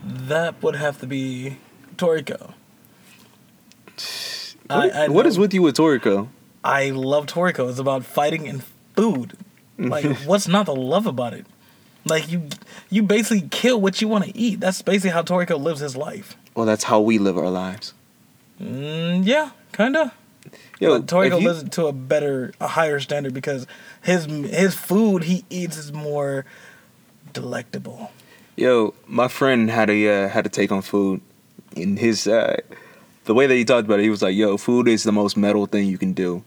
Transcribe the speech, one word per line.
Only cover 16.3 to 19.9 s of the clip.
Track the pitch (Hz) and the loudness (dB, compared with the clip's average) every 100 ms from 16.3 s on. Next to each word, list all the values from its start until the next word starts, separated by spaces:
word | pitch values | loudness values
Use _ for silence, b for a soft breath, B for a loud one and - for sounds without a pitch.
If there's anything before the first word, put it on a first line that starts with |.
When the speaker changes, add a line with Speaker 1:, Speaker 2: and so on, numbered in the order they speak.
| - _ - | -20 _ -2
Speaker 2:
Well, | 110 | 0
that's | 107 - | 0 2
how | 110 | 4
we | 107 110 | 4 4
live | 98 87 | 2 2
our | 87 | -2
lives. | 92 92 98 - _ _ _ _ _ _ _ | -2 -6 -10 -16 _ _ _ _ _ _ _
Speaker 1:
Mm, | 98 127 147 160 170 180 190 | -12 -10 -8 -6 -2 0 2
yeah, | 294 302 - _ | 2 0 -8 _
kinda. | - 226 | 0 2